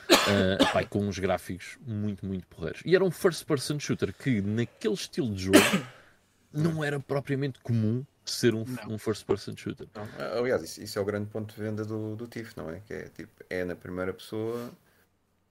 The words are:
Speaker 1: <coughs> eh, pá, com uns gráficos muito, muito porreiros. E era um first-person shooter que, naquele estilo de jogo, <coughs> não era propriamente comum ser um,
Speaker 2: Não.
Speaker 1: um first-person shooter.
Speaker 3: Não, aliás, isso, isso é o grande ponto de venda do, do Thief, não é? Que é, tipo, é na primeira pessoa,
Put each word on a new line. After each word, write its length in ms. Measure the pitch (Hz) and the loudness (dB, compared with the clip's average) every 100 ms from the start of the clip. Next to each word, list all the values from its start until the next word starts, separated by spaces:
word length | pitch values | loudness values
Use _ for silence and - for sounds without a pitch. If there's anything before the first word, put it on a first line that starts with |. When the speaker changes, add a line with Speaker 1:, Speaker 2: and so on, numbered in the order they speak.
| - | 6
Speaker 1:
<coughs> 200 | - - | 6 8
eh, 300 | 101 92 98 - | 4 4 4 4
pá, 100 | - | 4
com 160 | - 104 | 0 0
uns 180 | 101 95 | -2 -2
gráficos 600 | 92 90 - 90 - - 135 | 0 0 -2 -10 -10 -14 -8
muito, 400 | 107 104 98 95 | -4 -2 -4 -4
muito 200 | 95 - | -6 -8
porreiros. 340 | - 80 - | -6 -6 -4
E 100 | - | 4
era 80 | 180 | 4
um 80 | 190 | 4
first-person 680 | - 185 160 - 151 - 147 | 2 2 2 0 0 0 -4
shooter 340 | - 120 98 | -2 0 0
que, 300 | - 143 113 | -2 0 2
naquele 500 | 101 107 117 - 110 | 2 0 -2 -2 -2
estilo 420 | 202 - - 127 | -2 -4 -2 -2
de 100 | 101 | -2
jogo, 140 | 92 202 95 190 127 - | 8 8 8 4 -2 -12
<coughs> 480 | - _ _ _ _ | -20 _ _ _ _
não 320 | 151 165 156 | 0 0 2
era 160 | 147 143 | 0 -2
propriamente 580 | - 139 131 135 143 127 | -2 -4 0 -2 -2 -4
comum 440 | - 117 107 120 139 _ | -2 2 2 0 -4 _
ser 300 | - - 120 | -8 2 4
um, 100 | 110 | 4
Speaker 2:
Não. 300 | 113 127 104 | -2 -8 -8
Speaker 1:
um 40 | 107 | -6
first-person 580 | - 107 - 101 - 107 | -4 -4 -2 -2 -2 -10
shooter. 320 | - 104 - | -8 -10 -12
Speaker 3:
Não, 140 | - 107 139 98 110 | -14 -14 -10 -6 -2
aliás, 240 | 123 101 | 0 0
isso, 180 | 80 - | -2 -10
isso 180 | 101 107 | -8 -4
é 40 | |
o 20 | |
grande 240 | 98 101 104 | -2 -2 -4
ponto 260 | 110 107 | -6 -8
de 60 | - | -6
venda 240 | 107 107 | -6 -4
do, 300 | 107 110 107 | -4 -6 -6
do 140 | 107 117 | -8 -10
Thief, 280 | 120 113 - | -10 -12 -10
não 140 | 80 | -10
é? 100 | 87 104 | -10 -10
Que 80 | |
é, 140 | 85 - | -12 -10
tipo, 240 | - 82 _ - | -14 -16 _ -8
é 140 | 92 | -4
na 100 | 90 | -4
primeira 380 | 85 - 90 92 | -6 -8 -4 -4
pessoa, 580 | 92 - 110 110 120 120 - _ _ _ _ _ _ _ | -6 -8 -6 -4 -6 -8 -14 _ _ _ _ _ _ _